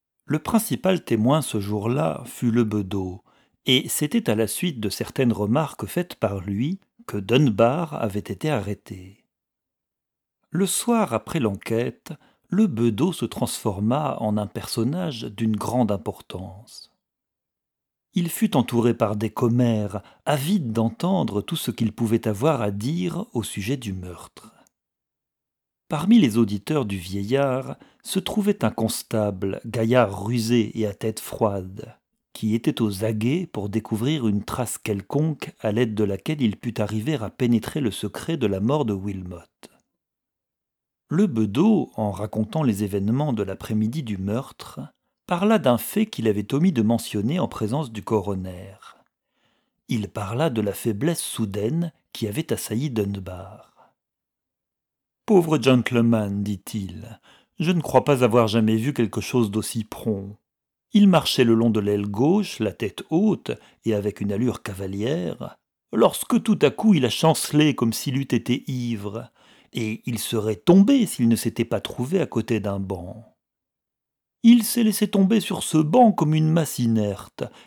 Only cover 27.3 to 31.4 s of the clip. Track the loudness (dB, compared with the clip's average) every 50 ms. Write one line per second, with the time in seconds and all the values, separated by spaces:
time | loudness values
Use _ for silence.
27.3 | 0 0 0 0 -2 -4 -6 -8 -14 -16 -20 _ _ _ -10 -6 -4 -4 -4 -2
28.3 | -2 0 0 0 0 0 0 -2 0 0 -2 -2 -2 -6 -6 -4 -2 0 0 -2
29.3 | -2 -4 -4 -6 -6 -6 -8 -6 -4 -2 0 4 4 4 4 2 0 -4 -4 -2
30.3 | -2 -2 0 2 2 2 2 0 -2 -4 -4 -4 -4 -4 -6 -6 -6 -8 -10 -10
31.3 | -4 0